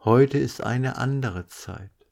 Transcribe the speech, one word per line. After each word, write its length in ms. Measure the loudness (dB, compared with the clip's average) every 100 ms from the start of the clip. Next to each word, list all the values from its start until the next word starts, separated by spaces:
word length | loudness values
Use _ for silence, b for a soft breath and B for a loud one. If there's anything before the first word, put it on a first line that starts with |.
Heute 360 | 4 6 6 2
ist 260 | -2 -4
eine 340 | -4 -2 -2 -2
andere 480 | -4 -2 -4 -6 -10
Zeit. 460 | -14 -14 -14 -16 _ _